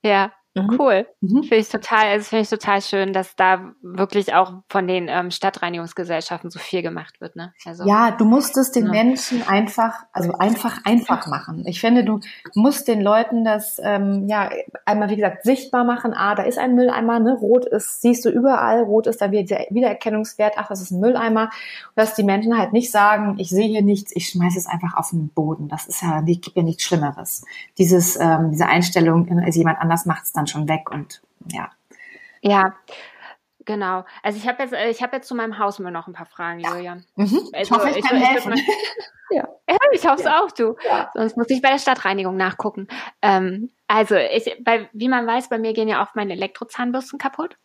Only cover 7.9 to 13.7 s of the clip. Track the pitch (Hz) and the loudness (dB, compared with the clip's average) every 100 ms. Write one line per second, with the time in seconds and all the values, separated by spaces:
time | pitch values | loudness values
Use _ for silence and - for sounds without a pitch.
7.9 | 208 233 214 220 254 - 269 262 247 214 | 4 4 4 4 4 2 0 0 0 2
8.9 | 208 233 262 - 247 226 196 214 - 226 | 4 2 2 -2 -4 0 0 0 0 -2
9.9 | - - - 170 - 196 226 233 - - | -2 -12 -4 -4 0 0 0 -2 -4 2
10.9 | 233 - 175 160 139 - 165 175 170 226 | 2 2 -2 -2 -8 -8 -10 -8 -2 4
11.9 | 247 208 214 - - - 208 247 285 - | 4 4 -2 -6 -20 -6 2 2 2 -2
12.9 | 214 202 220 226 233 226 214 214 | 0 4 4 2 0 0 0 -4